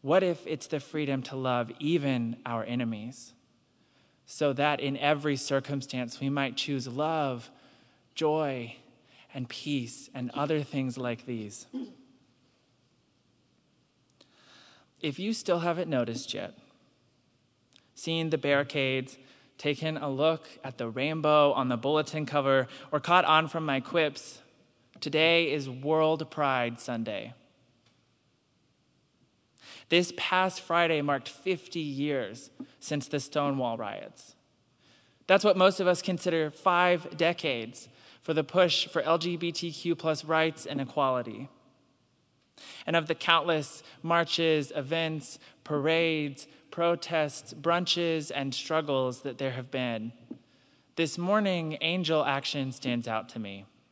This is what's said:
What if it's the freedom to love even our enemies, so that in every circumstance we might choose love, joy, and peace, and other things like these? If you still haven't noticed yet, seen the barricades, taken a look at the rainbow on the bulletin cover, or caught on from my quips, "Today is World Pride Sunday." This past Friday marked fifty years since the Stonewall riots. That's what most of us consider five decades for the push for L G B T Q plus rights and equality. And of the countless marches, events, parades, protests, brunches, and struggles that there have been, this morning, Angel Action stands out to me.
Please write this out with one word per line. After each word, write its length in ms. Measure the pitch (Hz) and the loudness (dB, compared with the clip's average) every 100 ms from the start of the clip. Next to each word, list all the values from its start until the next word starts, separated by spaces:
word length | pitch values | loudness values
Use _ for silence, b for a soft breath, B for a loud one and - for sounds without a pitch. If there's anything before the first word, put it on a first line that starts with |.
What 220 | 139 180 | 4 4
if 240 | 185 165 - | 4 -2 -6
it's 200 | 151 - | -8 -6
the 120 | 151 | -6
freedom 420 | - 156 143 135 | -6 -4 -2 -2
to 120 | 127 135 | -4 -4
love 340 | 131 123 117 - | 0 0 -2 -4
even 580 | 143 170 139 127 113 117 - | 0 2 2 0 -2 -6 -6
our 180 | 117 | -6
enemies, 680 | 107 120 117 107 113 - - _ _ _ _ b b b b b - | -4 -4 -4 -6 -10 -14 -18 _ _ _ _ b b b b b -12
so 280 | - 147 | 0 0
that 260 | 131 147 147 | 4 2 2
in 160 | 135 139 | -2 0
every 400 | 143 147 151 139 | 2 2 0 -2
circumstance 840 | - 135 135 143 131 127 120 - | 0 -2 -2 -6 -4 -6 -6 -4
we 80 | 139 | -4
might 260 | 143 135 127 | -2 -2 -4
choose 320 | - 139 127 | -4 -4 -4
love, 640 | 123 156 160 143 120 - b b b b b b - | -4 -2 0 -2 -4 -10 b b b b b b -2
joy, 640 | 156 156 147 131 117 - - _ b b b | 2 2 0 -2 -8 -12 -20 _ b b b
and 160 | 135 120 | -10 -8
peace, 600 | - 151 143 117 - - | -8 -2 -2 -4 -10 -12
and 180 | 135 123 | -8 -6
other 320 | 143 143 156 | -2 0 0
things 340 | 139 139 131 123 | 0 -4 -4 -4
like 280 | 123 117 - | -4 -6 -6
these? 420 | 117 104 98 - 262 226 - _ _ _ _ _ _ _ _ _ _ _ _ _ _ _ _ _ _ _ _ _ _ b b b b b b b _ | -6 -6 -12 -12 -12 -12 -16 _ _ _ _ _ _ _ _ _ _ _ _ _ _ _ _ _ _ _ _ _ _ b b b b b b b _
If 180 | 151 143 | -6 -2
you 140 | 202 | -4
still 260 | 220 - 170 | -2 0 2
haven't 300 | 170 170 165 | 2 0 0
noticed 440 | 135 117 117 - | 0 0 -4 -6
yet, 240 | 104 92 - _ _ _ _ _ _ _ _ _ _ _ _ b - | -8 -8 -12 _ _ _ _ _ _ _ _ _ _ _ _ b -12
seen 340 | - 165 160 | -4 -2 0
the 80 | 156 | 0
barricades, 800 | 143 143 139 151 135 131 127 - B B B - | 2 2 2 0 0 0 -4 -14 B B B -6
taken 380 | 147 139 160 156 | -4 -2 -4 -4
a 140 | 151 | -4
look 360 | 135 156 160 - - 135 | 2 2 2 -6 -14 -14
at 120 | 123 | -6
the 120 | 117 | -6
rainbow 640 | 110 143 160 151 151 147 | -2 -2 0 4 6 6
on 160 | 131 127 | 4 2
the 80 | 120 | 0
bulletin 480 | 135 151 147 156 147 | 2 2 0 -4 0
cover, 420 | 147 135 135 123 B B | 0 4 4 2 B B
or 80 | 151 | -4
caught 240 | - 180 | 4 4
on 240 | - 156 160 | 6 4 4
from 180 | 165 156 | -2 0
my 140 | 135 | -2
quips, 600 | - 170 151 139 - - - _ _ _ _ - | 0 2 2 -2 -14 -16 -20 _ _ _ _ -10
"Today 500 | 156 151 160 170 165 | -2 4 6 6 4
is 200 | 147 135 | -2 -4
World 600 | 127 143 156 156 160 156 | -6 0 4 4 2 -2
Pride 480 | - 143 131 120 117 | 0 2 2 0 -4
Sunday." 560 | - 120 113 101 - - _ _ _ _ _ _ _ _ _ _ _ _ _ _ _ _ _ _ _ _ _ _ B B - | -6 -4 -4 -6 -10 -16 _ _ _ _ _ _ _ _ _ _ _ _ _ _ _ _ _ _ _ _ _ _ B B 2
This 240 | 170 175 - | 2 4 -4
past 420 | - 185 185 - | 0 4 2 0
Friday 420 | - 170 170 156 | 0 4 4 4
marked 280 | 143 139 - | 2 0 -4
fifty 500 | - 185 180 - 170 | -8 -2 -2 -4 -6
years 680 | 151 139 147 139 104 117 - _ B B | -4 -2 -2 -2 -4 -8 -16 _ B B
since 260 | - 147 - | -6 -4 -2
the 140 | 147 | -4
Stonewall 560 | - 151 143 135 123 113 | -2 -2 0 0 -2 -4
riots. 580 | 104 101 - - - _ _ _ _ _ b b b b - | -6 -8 -12 -18 -20 _ _ _ _ _ b b b b 4
That's 200 | 190 208 | 6 6
what 100 | 185 | 6
most 240 | 190 190 | 6 6
of 80 | 185 | 2
us 140 | 175 | 2
consider 500 | - 175 180 165 151 | 0 -2 0 0 0
five 640 | - 190 175 180 175 170 151 | 0 2 4 4 2 -2 0
decades 720 | 165 175 160 120 113 - - B B B | 0 2 -2 -4 -6 -12 -16 B B B
for 120 | - | -2
the 100 | 156 | -2
push 440 | 143 185 180 - - | 2 4 4 4 0
for 140 | 170 | -2
L 140 | 147 165 | 2 2
G 200 | 170 170 | 2 -4
B 160 | 170 | -4
T 180 | 160 170 | -4 -8
Q 240 | 156 170 165 | -6 -4 -2
plus 300 | 160 151 151 | -2 -2 0
rights 400 | 160 160 156 - | 2 2 -2 -8
and 160 | - | -6
equality. 680 | - - 135 127 117 107 139 _ _ _ _ _ _ _ _ _ _ - B B - | -4 0 0 0 -4 -12 -14 _ _ _ _ _ _ _ _ _ _ -20 B B 0
And 120 | 170 | 2
of 100 | 156 | 2
the 80 | 160 | -2
countless 680 | - 170 160 160 139 - B B | 4 6 6 2 0 -10 B B
marches, 680 | 165 170 165 - 165 156 135 - | 2 2 2 2 4 4 0 -6
events, 640 | 135 165 160 160 - - B B | -2 -2 -2 -4 -8 -14 B B
parades, 840 | - 151 147 160 165 156 147 139 - B _ | -4 0 2 4 2 0 -2 -8 -16 B _
protests, 800 | - 170 170 - 165 147 - - | 0 2 2 0 0 0 -4 -12
brunches, 800 | - 156 170 180 175 170 160 147 | -4 2 2 2 0 0 0 -2
and 200 | 139 139 | -4 -4
struggles 680 | 127 - 160 147 135 127 120 | -4 0 0 2 0 0 -2
that 160 | 123 120 | -8 -4
there 140 | 135 | -4
have 200 | 123 127 | -4 -4
been, 400 | 135 123 113 113 - - - b b b b b - | -2 -2 -4 -6 -12 -18 -18 b b b b b -2
this 200 | 160 - | -2 0
morning, 600 | 175 214 202 180 156 151 | 2 2 4 0 -2 -2
Angel 460 | 160 180 156 156 147 | -2 0 2 2 2
Action 460 | 139 - 147 131 | 0 -2 -2 -4
stands 340 | 127 127 120 117 | -4 -2 -2 -2
out 220 | 110 117 | -4 -4
to 100 | 117 | -10
me. 260 | 104 98 98 _ _ | -8 -10 -16 _ _